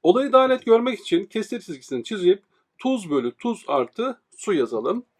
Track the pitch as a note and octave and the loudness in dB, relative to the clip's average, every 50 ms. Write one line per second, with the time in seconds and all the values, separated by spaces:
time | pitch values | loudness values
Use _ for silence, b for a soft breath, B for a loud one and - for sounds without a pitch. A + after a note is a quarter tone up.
0 | _ D#3 F#3 B3 C#4 C#4 A3+ C4 C4 C4 C4 B3+ - A#3 A3+ A3+ A#3+ B3+ A#3+ G3+ | _ 4 4 4 2 4 4 4 6 6 0 -2 2 4 4 4 4 0 -4 -6
1 | - - F3 E3+ G3+ G3 - A3 G#3 - - A#3 - - D#3+ C3 - - C#3 B2 | -4 -2 -2 -2 -2 -2 -6 -8 -6 -6 -8 -10 -10 -12 -16 -16 -10 -8 -8 -8
2 | A2+ - A3 G3+ F3+ F3 F#3+ G3 _ _ _ _ _ _ _ _ - C4 C4 B3 | -6 -6 -8 0 2 2 2 2 _ _ _ _ _ _ _ _ -4 -4 -4 -4
3 | G3 E3 D3 C#3 A#2 A#2+ A#2+ _ - A#3+ A3+ - - - C#3+ C#3 B2 A#2 _ - | -4 -2 -4 -2 -2 -2 -6 _ -6 -6 -6 -6 -6 -2 -2 -2 -2 -2 _ -6
4 | A#3 C4 A#3+ _ _ _ _ - - - G3 D#3 B2 A2 A#2 A2 A2 C#3 G3 A#3+ | -6 -6 -6 _ _ _ _ -12 -4 -2 0 0 0 -2 -2 -4 -2 -2 -4 -4
5 | A#3+ _ _ | -6 _ _